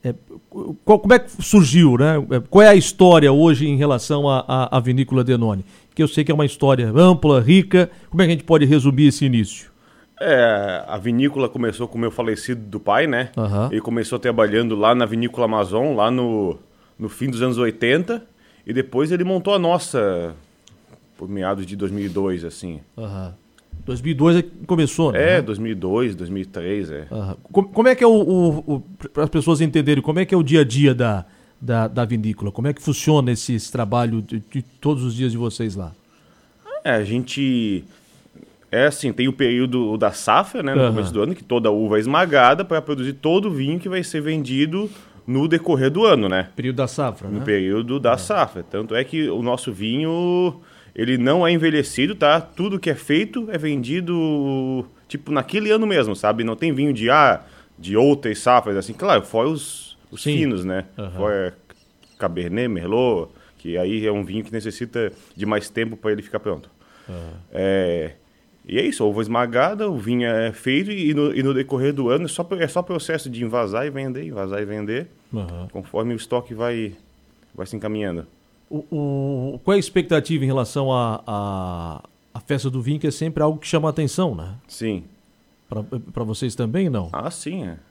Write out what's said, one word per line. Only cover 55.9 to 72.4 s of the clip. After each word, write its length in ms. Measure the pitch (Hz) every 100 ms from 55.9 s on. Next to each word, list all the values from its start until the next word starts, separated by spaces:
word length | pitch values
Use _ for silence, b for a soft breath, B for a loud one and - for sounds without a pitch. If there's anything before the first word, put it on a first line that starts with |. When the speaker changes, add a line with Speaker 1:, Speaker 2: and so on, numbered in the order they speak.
| 180 107
Speaker 2:
sabe? 300 | 95 104 110
Não 120 | 113 113
tem 160 | 165
vinho 200 | 135 147
de, 160 | 123 113
ah, 320 | 147 139 90 b b b _
de 180 | 85 104
outras 420 | 135 139 123 104
safras, 360 | - 123 113 98
assim. 160 | 95
Claro, 300 | 113 190 135
fora 260 | 92 113 131
os, 480 | 160 - - - - _
os 120 | 104
Speaker 1:
Sim. 160 | 147 151
Speaker 2:
finos, 260 | 151 101
né? 200 | 92 92 92 -
Speaker 1:
Aham. 120 | 98
Speaker 2:
Fora 420 | 90 104 101 90 - _ - _ _ _ _
Cabernet, 500 | 95 85 87 98 123
Merlot, 600 | 95 87 110 127 98 80 b b _
que 200 | 85 85
aí 260 | 90 110
é 80 | 107
um 120 | 104
vinho 200 | 90 101
que 80 | 104
necessita 600 | 110 107 98 120 120 107 b b -
de 100 | 104
mais 240 | 104 -
tempo 260 | - 113 110
pra 160 | 110
ele 100 | 104
ficar 180 | 104 107
pronto. 280 | 107 80 - _ B B B
Speaker 1:
Aham. 260 | 90 82 85 87
Speaker 2:
É, 600 | - 95 98 90 85 78 - _ _ _ _ -
e 120 | 110
é 80 | 285
isso, 160 | -
a 40 | 107
uva 140 | 104
esmagada, 720 | 107 117 120 120 160 208 214
o 80 | 147
vinho 280 | 104 123 120
é 240 | 113 113
feito 400 | 107 - 135 196
e 220 | 208 151
no, 240 | 147 147 -
e 60 |
no 100 | 135
decorrer 400 | 131 135 131 139
do 160 | 139 120
ano 160 | 135
é 40 | 170
só, 200 | -